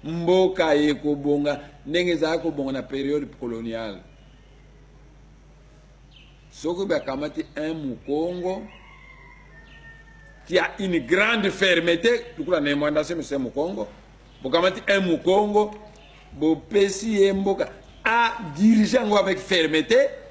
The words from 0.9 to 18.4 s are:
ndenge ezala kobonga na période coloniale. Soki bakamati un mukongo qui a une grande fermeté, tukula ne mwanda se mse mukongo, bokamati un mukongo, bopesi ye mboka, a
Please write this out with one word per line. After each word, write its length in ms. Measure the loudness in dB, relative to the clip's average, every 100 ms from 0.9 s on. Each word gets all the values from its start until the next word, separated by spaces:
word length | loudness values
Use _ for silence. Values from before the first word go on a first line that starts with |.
| 0 -2 -2 0 0 0 -4 -10 -18 -6
ndenge 260 | -2 0
ezala 260 | 0 0 -2
kobonga 340 | -4 -4 -6
na 100 | -6
période 460 | -8 -6 -4 -4 -6 -10
coloniale. 640 | -10 -8 -8 -8 -10 -12 -18 -20 -20 -20 -20 -20 -20 -20 -20 -20 -20 -20 -20 -20 -20 -20 -20 -20 -20 -20 -20 -20 -20 -20 -20
Soki 360 | -10 -6 -4 -2
bakamati 580 | -2 -4 -8 -8 -8 -10 -8
un 180 | -8
mukongo 880 | -6 -8 -10 -6 -4 -4 -4 -6 -8 -10 -20 -20 -20 -20 -20 -20 -20 -20 -20 -20 -20 -20 -20 -20 -20 -20 -20 -2
qui 120 | 0
a 120 | 0 -4
une 220 | -2 -2
grande 500 | 0 0 2 2 -2
fermeté, 840 | 0 2 2 2 2 2 0 -4 -10
tukula 240 | -2 0
ne 140 | 0
mwanda 300 | 0 0 -2
se 100 | -2
mse 220 | -6 -6 -4
mukongo, 500 | -4 -4 -6 -6 -10 -12 -20 -20 -20 -12
bokamati 380 | -2 2 2 0 0
un 120 | 2
mukongo, 760 | 2 2 4 4 4 2 0 -4 -20 -20 -20 -20 -20
bopesi 880 | -2 0 0 0 2 2 0 -2 4
ye 120 | 4
mboka, 340 | 4 0 -2 -4 -6 -20 -6
a 300 | 0 2 2 -2